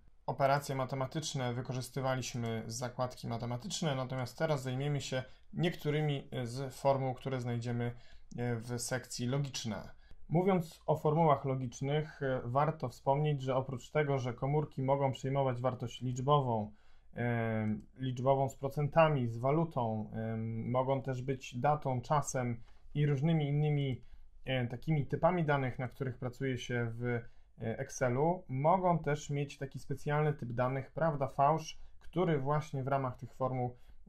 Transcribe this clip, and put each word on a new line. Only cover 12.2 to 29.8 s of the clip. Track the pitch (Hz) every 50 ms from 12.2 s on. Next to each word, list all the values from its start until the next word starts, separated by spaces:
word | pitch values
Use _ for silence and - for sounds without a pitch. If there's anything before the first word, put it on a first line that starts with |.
y, | 143 135 131 127 -
warto | 120 120 139 147 151 151 156 - 123
wspomnieć, | - - - 139 139 147 151 151 147 139
że | 123 131 127
oprócz | 135 127 127 135 117 - -
tego, | - 151 151 143 139 135
że | 120 127 117
komórki | - - 135 147 151 151 - - - 131
mogą | 131 139 139 143 135
przyjmować | 123 - - 135 135 139 135 131 123 117
wartość | 123 127 120 127 131 117 - -
liczbową, | 123 131 123 135 127 139 147 147 135 127 117 107 104 104 - - - - - - - - -
y, | - 117 120 117 117 113 113 110 110 110 107 107 - - - - -
liczbową | 131 131 127 120 120 135 135 135 139 131
z | -
procentami, | - 139 139 - 151 147 143 - 165 160 156 151 135 120 113
z | 113 117
walutą, | 117 135 143 165 165 160 - 131 117 113 110 110 107 107 110 110 110 110 113
y, | 113 110 110 113 113 113 113
mogą | 120 127 131 131 135 135
też | 123 135 131 123
być | 127 131 135 131 - - - 123
datą, | 123 143 151 147 - 139 131 123
czasem | 120 - 156 147 139 - - 135 123 123 120 120 - - - - - - -
i | 147 147
różnymi | 147 147 127 139 165 165 160 147 139
innymi, | 143 147 151 151 147 143 139 135 127 - - - - - - - - - - 135
y, | 131 127 123 120
takimi | 123 117 - - 160 147 127 -
typami | - 123 - 165 180 175 165
danych, | 143 147 135 131 127 120 -
na | 131 113
których | - - 139 127 117 -
pracuje | - 123 - - 139 135 127 117
się | - - 123 120 117 113
w, | 113 113 120
y, | 123 120 117 117 - - - - - - -
Excelu, | 117 110 110 - 135 - - - 135 123 120 131 147 165 180 180 - -
mogą | 131 131 143 160 180 190 180 180 170 156
też | - 143 147 147 - -
mieć | 143 143 143 143 - -
taki | 139 135 -
specjalny | 131